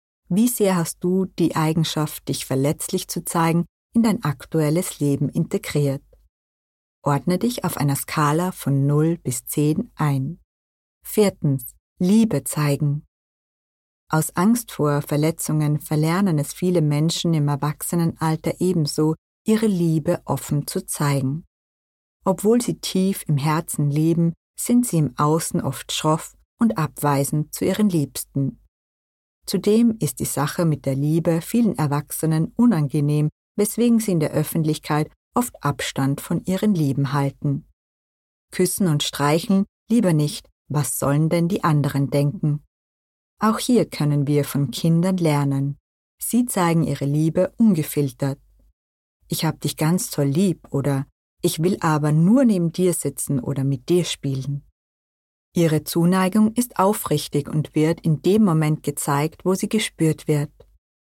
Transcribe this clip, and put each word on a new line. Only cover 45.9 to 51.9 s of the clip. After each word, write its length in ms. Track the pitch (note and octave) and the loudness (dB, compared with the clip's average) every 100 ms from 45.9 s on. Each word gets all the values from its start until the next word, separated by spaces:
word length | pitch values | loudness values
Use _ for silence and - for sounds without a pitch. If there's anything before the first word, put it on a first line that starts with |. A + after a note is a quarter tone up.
| _ _ - | _ _ -14
Sie 260 | - A#3 B3 | -2 0 0
zeigen 380 | G3+ E3+ E3 | 0 2 2
ihre 220 | D3+ C#3 C#3 | 0 -2 -2
Liebe 480 | D3 D#3+ F#3 F#3 - | 0 2 2 0 2
ungefiltert. 840 | A3+ E3 D3 D3 C#3 - C#3 C3+ _ _ _ _ _ _ _ _ - | 4 4 0 -2 -2 -2 -6 -6 _ _ _ _ _ _ _ _ -8
„Ich 180 | D#3 D#3+ | -4 -4
hab 140 | D3+ | -2
dich 160 | D3 - | -6 -2
ganz 320 | D#3 F3+ - | 0 0 -2
toll 180 | - C#3 | -2 0
lieb“ 400 | C#3+ G3 D#3+ - | 2 0 -2 -6
oder 340 | C#3+ C#3 C3+ C#3+ _ _ _ | -4 -2 -2 -4 _ _ _
„Ich 200 | F3 D#3+ | -4 0
will 160 | E3 - | -2 0
aber 300 | E3 | 0